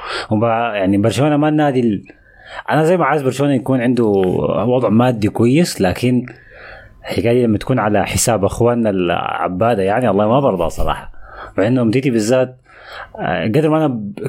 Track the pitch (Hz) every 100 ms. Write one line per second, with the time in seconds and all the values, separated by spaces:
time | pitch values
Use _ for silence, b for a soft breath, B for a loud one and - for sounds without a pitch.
0 | B B B 104 117 113 117 104 95 101
1 | 107 98 147 147 151 151 147 127 117 98
2 | - B B B B B B 135 160 180
3 | 139 151 131 127 143 135 - 131 120 123
4 | 110 98 92 85 73 - 113 127 117 110
5 | 143 117 101 - 117 143 175 - 92 -
6 | 123 123 123 B B B B B B B
7 | - - 104 123 120 104 - 127 107 104
8 | 87 104 - 110 95 - 117 120 113 98
9 | 87 85 - 73 87 90 113 107 95 110
10 | 123 98 107 131 135 92 82 - 78 73
11 | - B B B B - 101 127 117 120
12 | 139 113 107 131 127 127 B B B B
13 | B - - 87 92 139 156 156 151 117
14 | 101 -